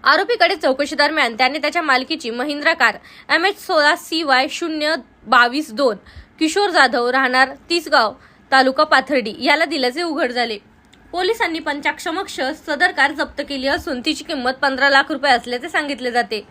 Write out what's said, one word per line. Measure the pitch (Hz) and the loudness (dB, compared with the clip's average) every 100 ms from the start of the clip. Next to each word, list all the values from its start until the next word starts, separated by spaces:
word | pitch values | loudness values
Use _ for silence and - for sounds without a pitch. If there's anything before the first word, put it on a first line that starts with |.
आरोपीकडे | 247 311 403 480 349 392 | 4 2 2 2 2 2
चौकशी | 311 269 294 302 | 0 0 -2 0
दरम्यान | 285 311 247 | 0 2 -2
त्याने | 220 262 294 | 2 0 0
त्याच्या | 294 349 | -2 -2
मालकीची | 311 254 262 320 240 | 0 0 0 -6 -6
महिंद्रा | 240 262 294 311 | -6 -4 -2 -2
कार | 330 240 202 - - - 302 | 2 0 0 -16 -20 -2 0
एमएच | 370 392 - | 0 -4 0
सोळा | 330 294 339 | 2 4 2
सीवाय | - 320 311 254 294 | -4 -4 2 2 2
शून्य | - 339 311 302 320 - _ 208 | -4 -6 -4 -2 -4 -8 _ 2
बावीस | 247 240 269 302 | 4 4 0 -6
दोन | 214 269 196 - - - _ | 0 0 0 -10 -20 -20 _
किशोर | 311 370 403 | -2 2 2
जाधव, | 330 262 247 240 | 4 4 4 0
राहणार | 254 262 254 262 277 - | 2 2 2 2 0 -4
तिसगाव, | 339 311 277 220 - - _ _ | -4 2 2 2 -2 -20 _ _
तालुका | 269 262 269 | 4 4 2
पाथर्डी | 311 277 262 277 214 - | 4 4 2 -2 -2 -4
याला | 247 294 320 | 0 2 2
दिल्याचे | 302 247 262 | 0 -2 -2
उघड | 349 294 262 | -4 -2 -2
झाले. | 247 233 208 _ _ _ _ - | -2 -4 -6 _ _ _ _ -10
पोलिसांनी | 339 381 453 381 320 | -4 -2 -2 -2 -4
पंचाक्षमक्ष | 311 285 294 302 359 330 392 - | -6 -4 -4 -4 -6 -6 -6 -4
सदर | 262 311 - 285 359 | -6 -6 -6 0 0
कार | 302 277 | 2 0
जप्त | 277 294 - 285 | 0 -6 -6 -8
केली | 277 269 | -4 -2
असून | 311 - 254 | -2 -4 -4
तिची | 269 302 | -4 -4
किंमत | - 302 247 262 | -6 -4 -2 0
पंधरा | 277 262 277 | -2 2 4
लाख | 269 277 | 4 2
रुपये | 311 285 | -2 2
असल्याचे | 247 247 247 311 | 0 0 -8 -4
सांगितले | 339 294 269 247 | -4 -4 -6 -2
जाते. | 240 208 214 - | -2 -2 -6 -10